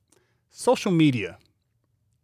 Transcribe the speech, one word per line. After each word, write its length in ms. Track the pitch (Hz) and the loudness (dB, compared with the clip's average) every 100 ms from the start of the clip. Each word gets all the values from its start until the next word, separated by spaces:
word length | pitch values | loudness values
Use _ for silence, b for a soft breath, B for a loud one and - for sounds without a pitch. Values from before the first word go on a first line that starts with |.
| _ _ _ _ _ | _ _ _ _ _
social 420 | - - 247 214 | -6 -2 0 0
media 460 | 170 151 120 90 - _ _ _ _ _ _ _ _ | 2 2 0 -8 -12 _ _ _ _ _ _ _ _